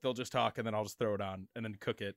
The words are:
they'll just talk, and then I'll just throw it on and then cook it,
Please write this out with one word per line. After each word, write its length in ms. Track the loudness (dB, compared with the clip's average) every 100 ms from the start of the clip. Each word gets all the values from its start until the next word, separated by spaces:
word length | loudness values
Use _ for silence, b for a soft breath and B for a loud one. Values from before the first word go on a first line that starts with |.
they'll 120 | 0
just 180 | 0 0
talk, 260 | 2 2 2
and 60 | 0
then 80 |
I'll 120 | 0 -2
just 120 | 0
throw 160 | 2 2
it 40 |
on 280 | 0 -4 -8 -6
and 100 | -6
then 100 | -4
cook 240 | -4 -2
it, 140 | -4